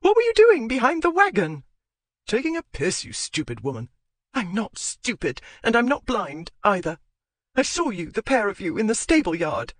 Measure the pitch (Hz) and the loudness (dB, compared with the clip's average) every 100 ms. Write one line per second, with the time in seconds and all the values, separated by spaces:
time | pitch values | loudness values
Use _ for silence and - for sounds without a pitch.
0 | 359 427 466 453 453 381 226 254 240 330 | 4 4 4 6 6 6 4 2 2 2
1 | 339 330 403 202 160 156 - _ _ _ | 0 4 2 2 -2 -4 -14 _ _ _
2 | _ _ - 220 302 330 - - 160 - | _ _ -4 -2 0 -4 -8 -4 -4 -4
3 | 127 117 - - 151 117 127 123 120 _ | -8 -10 -8 -6 -6 -6 -8 -8 -10 _
4 | _ _ _ - 190 190 208 - - - | _ _ _ -6 -4 -4 -6 -6 -10 -8
5 | - 214 - - - - - 233 240 285 | -8 -6 -6 -6 -14 -6 0 2 2 0
6 | - 240 175 147 170 _ 202 196 160 165 | -2 -4 -4 -8 -14 _ 0 0 -2 -8
7 | _ _ _ _ _ - 269 - 339 190 | _ _ _ _ _ -2 -2 0 -2 -2
8 | 165 - - 269 208 196 185 - 220 226 | -6 -6 0 0 0 -4 -6 -2 -2 -2
9 | - 320 254 165 160 104 - | 2 2 2 -2 -2 -4 -8